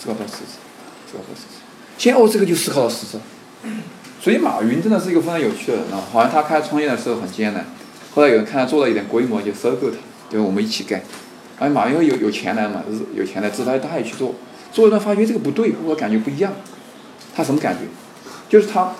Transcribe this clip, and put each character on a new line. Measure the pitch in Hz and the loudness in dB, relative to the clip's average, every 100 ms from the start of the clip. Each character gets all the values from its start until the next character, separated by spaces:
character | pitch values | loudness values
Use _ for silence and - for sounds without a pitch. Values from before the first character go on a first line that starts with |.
思 | 117 | -8
考 | |
不 | 107 | -8
到 | 104 | -8
实 | - | -12
质， | - - - - - - - | -16 -18 -20 -20 -20 -20 -16
思 | 143 | -16
考 | |
不 | - | -14
到 | - | -16
实 | |
质。 | - - - - - - | -18 -20 -20 -20 -20 0
现 | 240 | 4
在 | 254 | 6
我 | 220 | 6
这 | 220 | 6
个 | 190 | 2
就 | 165 | 0
思 | - | 0
考 | 139 | 0
到 | 117 | 0
实 | - 107 | -2 -8
质。 | 107 - - - - 226 214 160 - - - | -12 -14 -20 -20 -16 -12 -10 -12 -16 -20 -4
所 | - | 0
以 | 226 | 2
马 | - - | 2 0
云 | 110 143 | 0 2
真 | 208 | 2
的 | 196 | 2
是 | 180 | 2
一 | |
个 | 165 | 2
非 | 156 | 2
常 | 170 | 0
有 | 120 | -2
趣 | 98 - | -2 -2
的 | 110 | -2
人 | - | -2
啊， | 98 95 | -8 -2
好 | 113 | 2
像 | 120 | 4
他 | 151 | 2
开 | 151 156 | 2 0
始 | - | 0
创 | 147 | -2
业 | 151 | 0
的 | 117 | -2
时 | 117 | -2
候 | 113 | -4
很 | 92 | -6
艰 | 92 107 | -4 -4
难， | 98 82 - - - - - | -4 -8 -14 -20 -20 -2 4
后 | |
来 | 147 | 6
有 | 110 | 6
人 | 107 | 4
看 | 139 | 0
他 | 127 | 2
做 | 151 | 2
了 | 127 | 2
一 | |
点 | 107 98 | 2 0
规 | 113 | 0
模 | 127 104 | 2 0
就 | 101 | -4
收 | 101 120 127 | -2 -2 0
购 | 131 | -2
他， | 110 - - - | -4 -12 -20 -6
对 | 110 | -2
吧？ | 101 | 0
我 | |
们 | 98 | 0
一 | 110 | 0
起 | - - | -4 -4
干。 | 98 - - - - - - | -4 -4 -14 -18 -20 -20 -4
哎， | 139 | 0
马 | 143 110 | 2 2
云 | 151 160 | 4 2
有， | 117 | 2
有 | 107 | 0
钱 | 104 90 | -2 -4
来 | 110 107 | -2 -2
嘛， | 92 87 | -4 -6
就 | |
是 | 110 - | -8 -6
有 | 104 | -6
钱 | 98 110 | -4 -4
来 | 104 | -4
支 | 101 | -2
持 | |
他， | 127 131 | -2 -2
他 | 147 160 | -2 -6
也 | |
去 | 110 - | -6 -6
做， | 127 - - - - | -6 -6 -14 -20 -6
做 | - 220 | 4 6
一 | |
段 | 214 | 6
发 | 208 202 | 2 2
觉 | 220 | 2
这 | |
个 | 233 | 0
不 | 143 | -2
对， | 139 220 - 160 | 0 0 0 -2
我 | 156 | -2
感 | 107 | 0
觉 | 110 | 0
不 | 123 | 0
一 | 143 | -2
样。 | 196 196 - - - - - - - | -2 -4 -14 -20 -20 -20 -20 -20 -10
他 | - | -4
什 | 151 | 0
么 | 147 | 0
感 | 113 87 | 0 -4
觉？ | 85 - - - - - - | -8 -14 -20 -20 -20 -18 4
就 | 214 | 4
是 | 208 | 6
他 | 190 185 | 2 -2